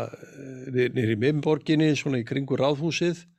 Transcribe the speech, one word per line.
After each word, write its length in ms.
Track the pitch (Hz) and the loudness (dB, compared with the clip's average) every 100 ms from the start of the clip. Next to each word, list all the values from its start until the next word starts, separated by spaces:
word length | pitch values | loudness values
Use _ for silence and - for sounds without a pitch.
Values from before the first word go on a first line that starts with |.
eh, 680 | 113 - - 139 135 131 131 | -4 -10 -18 -16 -16 -14 -4
ni-, 180 | 127 123 | 0 0
niður 260 | 127 110 | 2 0
í 60 | 110 | 2
miðborginni, 680 | 131 151 156 151 - 156 156 139 | 2 2 0 0 2 4 4 2
svona 240 | 151 127 | 0 -2
í 60 | 113 | -2
kringum 340 | 139 135 127 | -4 -2 0
ráðhúsið. 640 | 135 143 165 - 175 170 - | 2 0 -2 0 -2 -2 -10